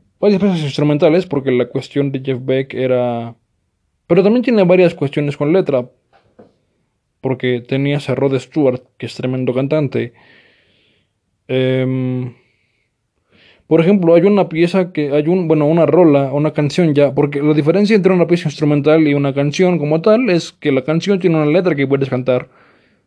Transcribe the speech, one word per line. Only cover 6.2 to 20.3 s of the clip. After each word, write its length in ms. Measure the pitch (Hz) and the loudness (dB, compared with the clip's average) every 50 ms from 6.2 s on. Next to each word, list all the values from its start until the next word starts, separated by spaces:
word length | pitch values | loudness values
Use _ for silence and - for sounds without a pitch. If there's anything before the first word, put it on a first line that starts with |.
| _ _ _ _ - _ _ _ _ _ _ _ _ _ _ _ _ _ _ _ | _ _ _ _ -20 _ _ _ _ _ _ _ _ _ _ _ _ _ _ _
porque 400 | - 131 131 127 - 127 123 120 | -6 -6 -4 -4 -2 -4 -4 -4
tenías 480 | 123 - 139 135 139 143 143 143 139 - | -4 -4 -4 -2 -2 -2 -2 -4 -4 -4
a 60 | 123 | -2
Rod 240 | 127 135 139 135 131 | 0 0 0 0 -2
Stewart, 440 | - - - 156 143 127 123 123 - _ _ | -4 -4 -2 0 0 0 0 -2 -8 _ _
que 100 | - - | -14 -14
es 80 | 113 - | -14 -12
tremendo 400 | - - 127 131 131 127 127 120 | -8 -6 -6 -4 -4 -4 -2 -2
cantante. 580 | 127 139 135 151 156 147 127 - 117 117 117 _ _ _ _ - _ _ _ _ _ _ _ _ _ _ _ _ _ _ _ _ _ _ _ _ _ _ - | -2 -2 -2 -2 -2 -2 -2 -2 -4 -6 -6 _ _ _ _ -20 _ _ _ _ _ _ _ _ _ _ _ _ _ _ _ _ _ _ _ _ _ _ -4
Em, 840 | 131 131 131 131 131 131 131 131 131 131 127 127 127 127 127 123 120 _ _ _ _ _ _ _ _ _ _ _ _ _ _ _ _ _ _ _ _ _ _ _ _ _ _ | -2 -2 0 0 0 -2 -2 -2 -4 -4 -4 -4 -6 -6 -8 -10 -12 _ _ _ _ _ _ _ _ _ _ _ _ _ _ _ _ _ _ _ _ _ _ _ _ _ _
por 140 | - 156 165 | 0 0 2
ejemplo, 340 | 165 175 208 202 175 165 170 | 2 2 2 2 4 4 4
hay 80 | 170 165 | 4 4
una 260 | 202 208 196 175 - | 4 2 2 0 0
pieza 440 | 160 156 170 170 - 190 180 180 - | 0 -2 -2 0 0 -2 -2 -2 -4
que, 200 | 156 147 143 139 | -6 -4 -2 -2
hay 140 | 151 151 156 | -2 0 0
un, 200 | 180 190 175 156 | 0 0 0 0
bueno, 180 | 156 156 147 | 0 2 2
una 200 | 147 165 170 - | 2 2 2 2
rola, 460 | - - 170 180 160 143 139 139 131 131 | 4 4 4 4 4 4 2 0 0 -2
una 200 | 147 151 156 147 | -2 -2 -2 -2
canción 420 | - 147 143 - - 180 160 143 | -2 -4 -2 0 0 0 2 2
ya, 200 | 143 143 135 135 | 2 2 2 2
porque 280 | 147 147 143 147 143 143 | 0 -2 -2 -2 -2 0
la 120 | 151 156 | 0 0
diferencia 420 | 151 143 151 170 196 208 202 226 | 2 2 2 2 2 2 2 2
entre 160 | 208 175 190 190 | 2 2 2 2
una 140 | 180 165 | 2 2
pieza 220 | 160 170 170 - 156 | 0 0 -2 -2 -4
instrumental 580 | 139 - 151 147 147 147 139 156 156 165 156 147 | -4 -2 0 0 0 2 2 2 4 4 4 2
y 60 | 143 | 2
una 200 | 143 143 139 131 | 0 0 -2 -2
canción 440 | 139 143 147 139 - 185 180 180 165 | -2 -2 -2 0 0 0 0 0 0
como 220 | 143 147 156 165 | -2 -2 -2 0
tal 300 | 165 220 214 226 262 226 | 2 2 2 2 2 0